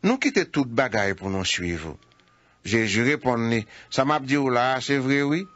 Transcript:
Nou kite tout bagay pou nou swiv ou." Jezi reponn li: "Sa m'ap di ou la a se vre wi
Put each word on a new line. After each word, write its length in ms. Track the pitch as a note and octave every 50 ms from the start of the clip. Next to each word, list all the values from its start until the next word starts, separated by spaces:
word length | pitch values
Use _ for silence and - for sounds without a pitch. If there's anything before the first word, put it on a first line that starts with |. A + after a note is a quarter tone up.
| -
Nou 160 | F#3 B3 C4
kite 300 | - D4 - G#3 E3+ -
tout 160 | - D3+ C#3
bagay 480 | B2 A#2 A2+ C3+ B2 G2+ A2 G2+ G2 G2
pou 160 | F#2+ F#2+ G2
nou 140 | F#2+ F#2+ F#2
swiv 420 | F2+ - - F2+ F2 F2 D#2+ D#2 D#2+ -
ou." 60 | - _ _ _ _ _ _ _ _ _ _ _ _ _
Jezi 400 | - A2 A2+ A2+ G#2+ F#2+ A2 A#2
reponn 460 | B2+ D3 C#3+ - C3 B2 A#2 A#2 A2+ A#2
li: 80 | A2+ G#2+ - - - - _
"Sa 180 | - - C3+ C#3
m'ap 160 | D3+ D3+ C3+
di 160 | B2+ C3+ D3
ou 100 | C#3 C3
la 240 | B2 A#2+ A#2+ C3 C3
a 60 | C3
se 160 | A#2+ - C#3+ C#3
vre 220 | B2+ C3 C#3 C#3+ C#3+
wi 220 | C#3+ D3 E3+ G3 F#3+ -